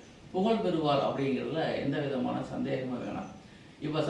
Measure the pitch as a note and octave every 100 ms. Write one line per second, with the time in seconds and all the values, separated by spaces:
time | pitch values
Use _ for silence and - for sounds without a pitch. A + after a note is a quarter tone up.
0 | - - - F#3 G#3+ G#3+ F3+ D#3+ D3+ C#3
1 | - B2+ C3+ B2 A#2+ - - - C#3 C#3
2 | C#3 B2+ B2 D3 B2+ B2+ B2+ C3+ C3 A#2+
3 | G#2 - G#3 - - - - - D3+ D3+